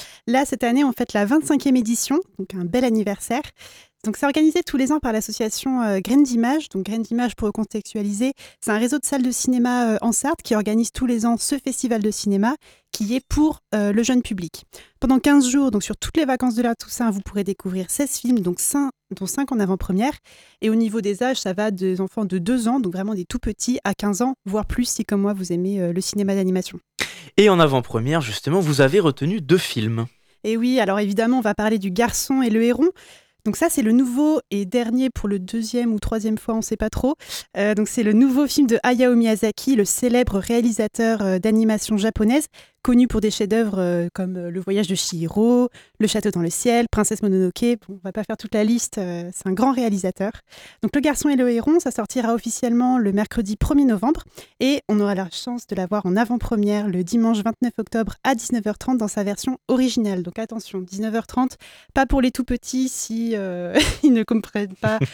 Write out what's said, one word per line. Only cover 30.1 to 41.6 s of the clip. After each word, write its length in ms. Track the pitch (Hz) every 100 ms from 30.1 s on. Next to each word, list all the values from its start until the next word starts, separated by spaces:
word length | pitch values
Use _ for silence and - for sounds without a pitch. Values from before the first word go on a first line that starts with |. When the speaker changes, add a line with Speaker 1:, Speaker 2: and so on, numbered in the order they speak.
| _ _ _
Speaker 1:
Et 140 | 208 226
oui, 220 | 240 254
alors 200 | 214 202
évidemment, 400 | 202 202 226 254
on 20 |
va 140 | 214 202
parler 240 | 214 220
du 100 | 190
Garçon 540 | 180 240 - - 269
et 80 | 247
le 100 | 214
Héron. 280 | 233 240 330 - - - _ _
Donc 140 | 214 -
ça, 100 | 330
c'est 140 | 294
le 80 | 220
nouveau 480 | 240 262 240 302 311 -
et 160 | 202 190
dernier 460 | 247 233 247 262
pour 180 | - 208
le 80 | 196
deuxième 560 | 185 226 220 240 240
ou 60 | 214
troisième 400 | - 220 220 214
fois, 160 | - 226
on 80 |
sait 140 | - 220
pas 120 | 220
trop. 240 | - 254 311 - - - -
Euh, 180 | 208 208
donc 120 | 208
c'est 140 | -
le 120 | 214
nouveau 340 | 214 269 262 285
film 180 | - 262
de 140 | 226
Hayao 320 | 247 247 254
Miyazaki, 640 | 240 226 220 220 - - 254
le 100 | 196
célèbre 540 | - 247 240 247 202
réalisateur, 840 | 185 233 233 220 214 - 226 220
euh, 160 | 196 185
d'animation 580 | 220 220